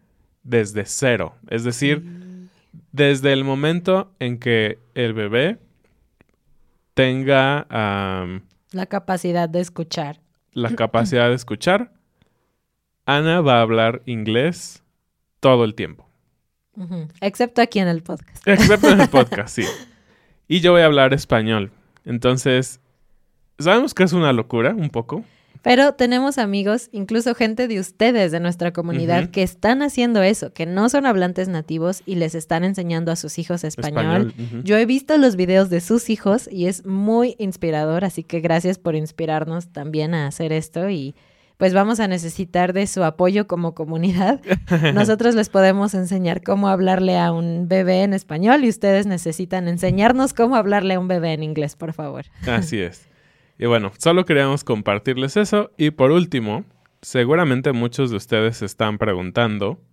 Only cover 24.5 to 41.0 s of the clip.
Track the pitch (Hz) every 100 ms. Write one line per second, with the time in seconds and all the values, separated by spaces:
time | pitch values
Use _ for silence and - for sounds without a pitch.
24.5 | 117 127 226 147 117 117 165 - _ _
25.5 | - - 247 285 277 247 247 269 277 208
26.5 | 196 196 233 - 214 190 226 233 233 220
27.5 | 220 247 202 185 - 226 240 180 165 175
28.5 | 175 175 175 170 170 170 170 175 196 185
29.5 | - 214 262 294 254 240 220 190 220 -
30.5 | - 165 185 233 285 269 190 180 180 185
31.5 | 165 156 160 170 185 - 180 160 165 -
32.5 | 165 185 190 170 165 165 165 156 - 165
33.5 | 170 156 - 151 147 156 180 214 117 117
34.5 | 120 180 214 233 269 269 302 262 180 180
35.5 | 190 196 175 175 226 - 214 202 220 -
36.5 | 190 175 185 190 190 208 226 247 - 196
37.5 | 175 170 151 156 170 190 - 165 170 165
38.5 | 165 180 190 170 156 156 - 160 156 156
39.5 | 170 175 151 147 156 156 170 143 - 160
40.5 | 156 156 170 190 175